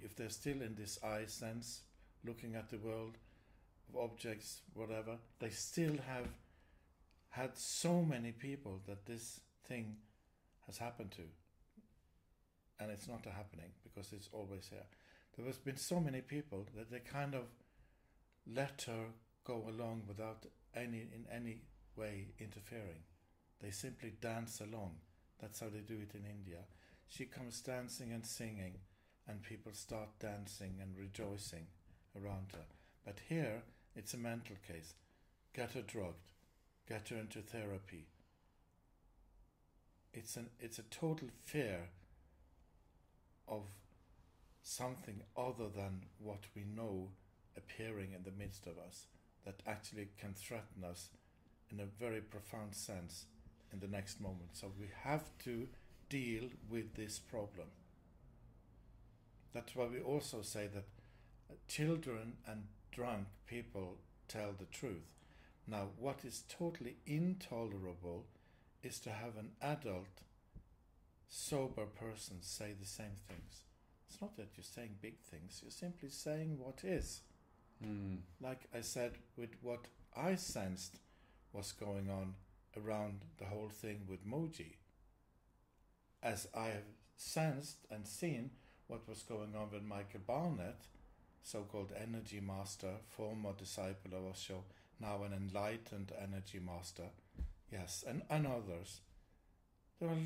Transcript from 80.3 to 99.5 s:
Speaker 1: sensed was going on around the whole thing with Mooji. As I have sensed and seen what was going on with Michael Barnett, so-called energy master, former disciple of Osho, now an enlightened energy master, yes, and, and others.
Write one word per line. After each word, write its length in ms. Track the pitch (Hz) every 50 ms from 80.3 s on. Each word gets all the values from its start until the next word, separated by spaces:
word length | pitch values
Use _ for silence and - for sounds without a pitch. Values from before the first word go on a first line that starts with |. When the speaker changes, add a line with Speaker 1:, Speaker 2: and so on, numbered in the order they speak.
| 190
Speaker 1:
sensed 600 | 185 - - - 117 98 92 92 92 - - - - - - - - - - - - - -
was 180 | - 101 98 -
going 400 | - - 107 104 98 98 98 98
on 240 | 98 95 95 92 92 - - - - - - - -
around 440 | 110 104 110 107 107 104 104 101 98 104 - - -
the 60 | 98
whole 240 | 98 104 107 107 107
thing 320 | 104 - - 107 104 104 98 95
with 180 | 95 90 95
Mooji. 480 | 101 123 156 165 160 160 - 80 78 - - - - - - - - - - - - - - - - - - - - - - - - - - - - - -
As 260 | - 117 107 104 - - -
I 120 | 113 113
have 220 | 113 107 101 104 104 107 - - - -
sensed 640 | - - - - 160 160 160 135 135 151 - - - - -
and 160 | 214 208 202
seen 440 | - - - 180 170 143 117 120 135 - - - - - - - -
what 200 | 117 110 - -
was 140 | 110 110
going 320 | - - 117 107 107 107 104
on 140 | 107 107 104
with 100 | 107 104
Michael 380 | 101 104 101 101 104 101 - 101 95
Barnett, 600 | - 127 147 175 175 147 87 87 101 - - - - - - - - - - - - - -
so-called 500 | - - - 107 101 101 - 104 98 95 98
energy 440 | 104 110 113 117 113 113 110 104 104
master, 560 | 98 98 95 95 98 95 - - 98 92 95 110 113 -
former 440 | - - 107 107 110 110 107 101 95
disciple 560 | 98 95 95 - - - 95 95 98 95 95 92
of 120 | 95 92
Osho, 380 | 92 95 - - - 95 92 95 95 - - - - - -
now 220 | 110 104 104 101
an 100 | 101 101
enlightened 800 | 98 95 98 98 95 101 101 107 113 113 113 - 107 101 95 95 - -
energy 400 | 98 98 98 95 92 - - 95
master, 440 | 90 90 87 87 87 - - 90 87 90 - - - - - - - - - - - -
yes, 320 | - 98 90 92 - - -
and, 160 | 131 120 160 - -
and 180 | 151 156 151
others. 540 | 135 123 120 104 92 85 85 98 - - - - - - - - - - - - -